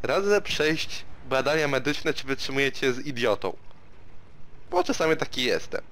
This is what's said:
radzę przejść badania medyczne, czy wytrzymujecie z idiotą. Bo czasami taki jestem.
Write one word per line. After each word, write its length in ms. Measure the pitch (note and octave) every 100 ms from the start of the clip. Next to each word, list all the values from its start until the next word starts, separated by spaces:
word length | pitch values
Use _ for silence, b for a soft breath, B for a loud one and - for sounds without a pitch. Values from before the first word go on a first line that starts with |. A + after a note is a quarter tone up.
radzę 380 | A#2 D#3+ G3 G#3
przejść 640 | G3+ - D#3 D#3+ - - - - -
badania 400 | C3 C3 D#3 D3
medyczne, 460 | C3+ C3 D3 D#3+
czy 120 | C#3 C3+
wytrzymujecie 640 | C3+ - C3+ C#3 - C3+
z 60 | B2
idiotą. 580 | C#3+ B2 A#2+ G2 F#2+ - - - - - - - - - - - -
Bo 140 | F3+
czasami 320 | F3 - D#3+ D#3+
taki 280 | C3+ -
jestem. 380 | B2 E2+ - - -